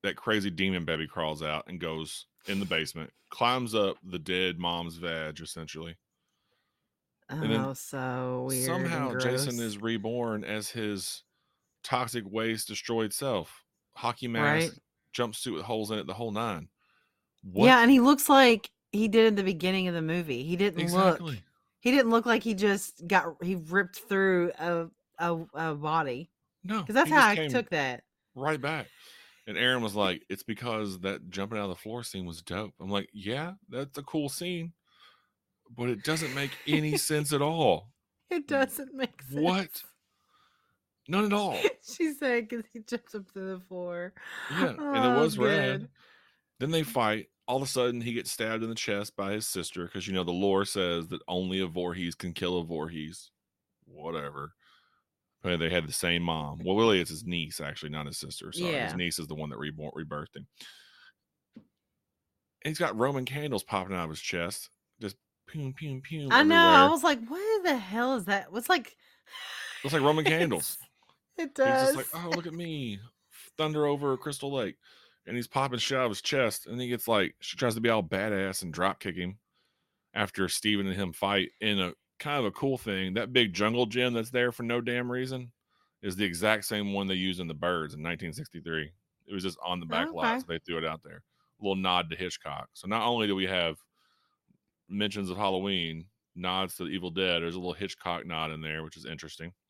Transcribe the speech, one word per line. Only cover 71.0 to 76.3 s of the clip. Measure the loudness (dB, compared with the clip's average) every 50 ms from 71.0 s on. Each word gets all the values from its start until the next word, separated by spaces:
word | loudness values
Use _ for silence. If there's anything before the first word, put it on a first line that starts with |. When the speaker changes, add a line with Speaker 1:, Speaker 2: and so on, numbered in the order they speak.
| _ _ _ _ _ _ _ -8
Speaker 2:
It | -8 -8 0 2
Speaker 1:
He's | 4 4 4 4
just | 4 4 2
like, | 0 -2 -6
Speaker 2:
does. | -8
Speaker 1:
"Oh, | -8 -4 -2
look | -2 -2 -2
at | -6 -8
me. | -8 -6 -6 -4 -4 -4 -6 -6 -8 -10 -16 _ _ _ _ -20 -20 -20 -20 _ -2
Thunder | 0 0 2 2 2
over | 2 2 2 0 0 0 0
Crystal | -2 -8 -8 -6 -6 -4
Lake." | -2 -2 -2 -4 -6 _ _ -20 -20 -20 -20 _ _ _ _
And | -6 -6
he's | -6 -6 -2
popping | 0 0 0 0 0 -2
shit | -2 0 2 2
out | 2
of | 2
his | 0 -2
chest. | -2 0